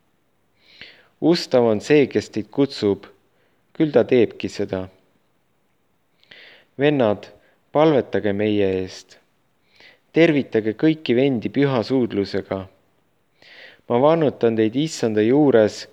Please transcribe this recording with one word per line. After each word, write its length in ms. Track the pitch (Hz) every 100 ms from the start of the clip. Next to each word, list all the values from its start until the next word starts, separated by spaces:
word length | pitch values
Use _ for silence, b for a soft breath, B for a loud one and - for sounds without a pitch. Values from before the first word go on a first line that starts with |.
| _ _ _ _ _ B B B B B B _
Ustav 480 | 151 170 - 127 117
on 80 | 104
see, 280 | - 147 131
kes 180 | 107 -
teid 200 | 113 98
kutsub, 560 | - 139 - 104 98 - _ _ _ _ _ _
küll 220 | - 156 123
ta 80 |
teebki 460 | 110 127 104 - 98
seda. 400 | - 101 95 95 _ _ _ _ _ _ _ _ _ _ _ _ _ B B B B B -
Vennad, 500 | 143 147 113 101 - b b b _
palvetage 640 | 147 160 139 - 101 101
meie 340 | 98 107 104 98 92
eest. 360 | 92 - - _ _ _ _ _ b b b b _
Tervitage 600 | 151 165 143 - 113 107 104
kõiki 400 | 156 156 - 120
vendi 340 | 139 123 101
püha 260 | 139 143 131 101
suudlusega. 720 | 131 113 101 98 98 - 98 92 _ _ _ _ _ _ B B B B B -
Ma 120 | 120
vannutan 560 | 143 165 147 - 117 113
teid 160 | 110 127
Issanda 480 | 160 - 117 107
juures, 640 | 110 139 147 117 104 - -